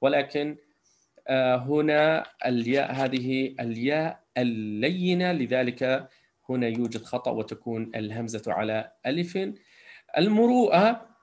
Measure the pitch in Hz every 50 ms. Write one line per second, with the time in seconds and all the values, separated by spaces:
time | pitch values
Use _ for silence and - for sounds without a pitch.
0 | - 139 147 147 135 - - 147 147 151 151 147 _ _ _ _ _ _ _ _
1 | _ _ _ _ - - 131 131 131 127 127 127 123 135 147 151 151 151 151 151
2 | 151 156 160 156 - - - - - 127 123 120 117 117 131 139 135 - 127 131
3 | 135 131 131 131 123 127 131 131 135 131 135 - 123 117 113 113 120 135 147 156
4 | 156 160 - - _ _ - 127 127 123 117 110 107 107 104 104 113 147 180 185
5 | 180 180 180 175 180 180 180 156 127 117 123 127 127 123 120 - 131 127 131 135
6 | - - _ _ _ _ _ _ _ - 127 131 123 117 113 117 120 113 113 113
7 | 113 - - 123 - 127 120 113 107 - - - - 120 117 113 113 113 113 113
8 | 110 104 107 113 117 110 113 107 104 117 92 87 110 107 107 110 110 - _ _
9 | - 120 139 165 175 175 - 190 190 196 214 - _ _ _ - - - - -
10 | _ _ - 147 170 208 214 208 233 233 247 247 240 208 160 175 202 220 240 226
11 | - - _ _